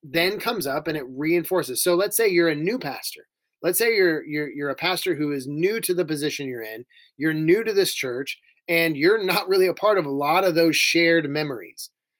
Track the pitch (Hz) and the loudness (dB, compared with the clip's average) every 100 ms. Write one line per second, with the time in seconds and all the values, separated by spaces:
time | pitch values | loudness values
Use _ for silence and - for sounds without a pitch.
0 | 147 165 180 208 226 233 139 139 165 156 | -4 0 0 0 -4 -4 -4 -4 -4 -6
1 | 127 127 151 175 160 180 139 123 180 175 | -6 -6 0 0 0 -2 -2 -2 2 2
2 | 196 - 220 175 170 147 165 254 143 120 | 2 2 2 4 4 2 -2 -4 -4 -8
3 | - - - _ _ _ 165 180 233 214 | -10 -12 -18 _ _ _ -2 0 2 4
4 | 180 156 151 151 147 131 143 135 175 180 | 4 2 -4 -6 -6 -6 -6 -4 -2 -2
5 | 196 147 147 143 131 147 185 226 - 180 | -2 -2 -2 -4 -6 -2 -2 0 -2 -2
6 | 156 151 147 - 135 120 110 113 123 _ | -2 -2 -4 -6 -8 -8 -10 -12 -16 _
7 | _ - 156 156 156 202 220 196 185 - | _ -6 -2 0 2 2 2 0 0 0
8 | 131 123 135 - _ _ - 170 165 143 | -6 -6 -8 -10 _ _ -2 2 2 2
9 | 165 220 185 180 185 190 185 165 208 196 | 4 4 2 0 2 2 2 2 2 2
10 | 147 139 143 175 190 165 165 156 - 170 | 0 -2 2 2 2 4 4 4 2 4
11 | 170 165 147 147 151 117 90 - - _ | 4 4 2 -2 -4 -6 -12 -16 -16 _
12 | _ _ | _ _